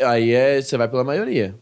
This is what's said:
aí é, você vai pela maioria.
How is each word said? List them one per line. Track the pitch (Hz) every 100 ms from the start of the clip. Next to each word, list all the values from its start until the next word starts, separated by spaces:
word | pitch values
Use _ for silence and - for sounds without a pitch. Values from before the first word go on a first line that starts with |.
aí | 131 117 113
é, | 120 135 139
você | 131 127
vai | 117
pela | 127
maioria. | 131 151 208 123 98 104